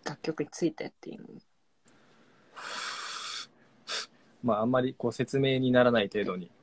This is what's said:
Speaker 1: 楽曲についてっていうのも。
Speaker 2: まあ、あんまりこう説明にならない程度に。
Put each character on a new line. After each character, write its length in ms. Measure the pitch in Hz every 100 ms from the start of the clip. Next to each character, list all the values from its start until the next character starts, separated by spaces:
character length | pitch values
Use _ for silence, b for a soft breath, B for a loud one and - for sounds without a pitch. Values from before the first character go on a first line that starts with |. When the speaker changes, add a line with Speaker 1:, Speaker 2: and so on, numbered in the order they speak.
Speaker 1:
楽 180 | - 151
曲 220 | - 156
に 60 | -
つ 160 | - 170
い 60 |
て 140 | - -
っ 60 | -
て 120 | -
い 60 | -
う 40 |
の 60 | -
も。 60 | - - _ _ _ _ _ _ _ _ _ _ - B B B B B B B B B _ _ _ - B B _ _ _
Speaker 2:
ま 120 | 120 107
あ、 60 |
あ 20 |
ん 80 | 113
ま 100 | 127
り 140 | 127 127
こ 120 | 120
う 20 |
説 260 | - 135 135
明 220 | 135 131
に 120 | 131
な 120 | 123
ら 80 | 123
な 100 | 117
い 60 | 101
程 160 | 104
度 140 | 101 95
に。 120 | 87 -